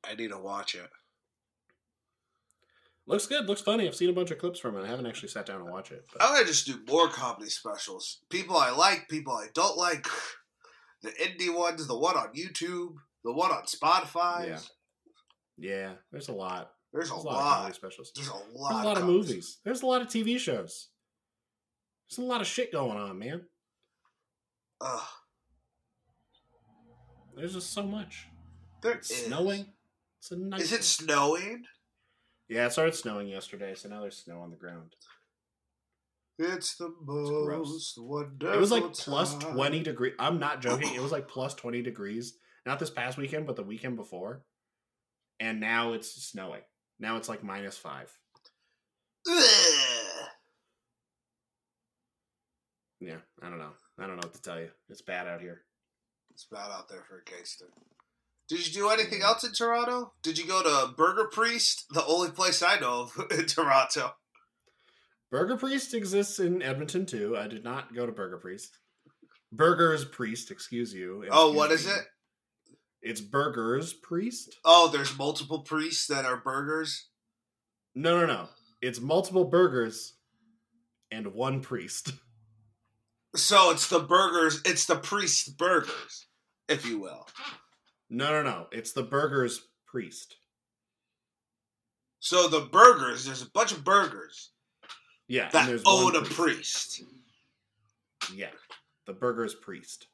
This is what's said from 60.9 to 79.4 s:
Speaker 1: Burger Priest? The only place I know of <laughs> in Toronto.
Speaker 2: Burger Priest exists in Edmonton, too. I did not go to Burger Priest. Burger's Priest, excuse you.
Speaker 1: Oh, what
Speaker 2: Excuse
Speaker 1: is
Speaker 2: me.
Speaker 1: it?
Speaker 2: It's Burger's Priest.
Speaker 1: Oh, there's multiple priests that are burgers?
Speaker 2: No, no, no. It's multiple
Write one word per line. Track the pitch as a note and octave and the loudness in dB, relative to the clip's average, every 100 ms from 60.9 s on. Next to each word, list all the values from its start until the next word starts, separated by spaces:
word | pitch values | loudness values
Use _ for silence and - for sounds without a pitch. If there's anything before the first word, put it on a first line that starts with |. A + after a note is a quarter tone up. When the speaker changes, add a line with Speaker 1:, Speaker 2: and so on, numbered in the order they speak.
Speaker 1:
Burger | B2 E3 F#3+ G#3+ | 2 2 4 0
Priest? | - A#3 A#3 - - - | 0 0 2 2 0 -2
The | D3 D3+ | -2 2
only | E3+ F3 | 2 2
place | - F#3 E3 | 2 2 4
I | F3 G3 | 4 4
know | B2+ B2 | 2 -2
of | B2 - - | -4 -8 -4
<laughs> | |
in | D3 D#3+ | -2 0
Toronto. | - D3 C3+ B2+ D3+ B2 - _ _ _ _ _ _ _ _ _ _ _ | 2 6 6 6 0 -4 -8 _ _ _ _ _ _ _ _ _ _ _
Speaker 2:
Burger | C3 F3+ B3+ | -2 0 0
Priest | C4 C4+ C4 | -2 -4 -4
exists | A#3 G3 G3 G3+ - | -6 0 0 0 -2
in | F3 F3+ | 0 0
Edmonton, | C3 C3+ D3+ F#3 F#3+ | -2 -4 -4 -4 -4
too. | A#2 G#2 A2+ | -4 -4 -4
I | G#2+ | -6
did | A2 | -10
not | A#2 C3 - | -8 -8 -8
go | A#2 A#2+ | -6 -6
to | |
Burger | G#2+ F#2+ F2+ | -6 -8 -10
Priest. | F2+ G2 - _ _ _ _ _ _ _ _ | -12 -14 -16 _ _ _ _ _ _ _ _
Burger's | A2 D#3+ E3+ E3 D#3 | 4 4 6 4 4
Priest, | C3+ - A2+ A2+ - | -4 -6 -6 -6 -10
excuse | - - A#2+ A#2 | -14 -10 -6 -6
you. | G2 F2+ G2 G2+ | -6 -10 -10 2
Speaker 1:
Oh, | D3 D#3+ | 6 8
what | D3+ D3+ | 6 4
Speaker 2:
Excuse | D#3+ E3 | 2 2
Speaker 1:
is | G3 | -4
Speaker 2:
me. | |
Speaker 1:
it? | - _ _ _ _ _ _ _ _ _ | -4 _ _ _ _ _ _ _ _ _
Speaker 2:
It's | A2+ G#2+ | -10 -10
Burger's | G2+ C#3 D3 A#2+ A2+ C3 E3 | -2 0 0 -2 -2 -2 -2
Priest. | - - E3+ A3 A#3+ - - E3 | -12 -6 -4 -4 -8 -14 -2 10
Speaker 1:
Oh, | E3+ E3 | 10 10
there's | D3 C#3 C3+ | 4 -2 -2
multiple | C#3+ D3+ C#3 D#3 | -2 -2 -4 -8
priests | - D#3 D#3+ D#3 - | -4 -4 -2 -2 -2
that | C#3 C3 | -2 0
are | B2 | -2
burgers? | C3 C3+ C#3+ D#3 D#3 - - _ _ _ _ _ _ _ _ B2+ | -2 -4 -2 -4 -4 -8 -12 _ _ _ _ _ _ _ _ -2
Speaker 2:
No, | D#3+ F3 | 2 4
no, | E3+ | 4
no. | A2 E2+ - _ _ | 0 -6 -16 _ _
It's | B2+ A#2 | -6 -4
multiple | C3 E3 F#3+ F#3 | 0 2 4 2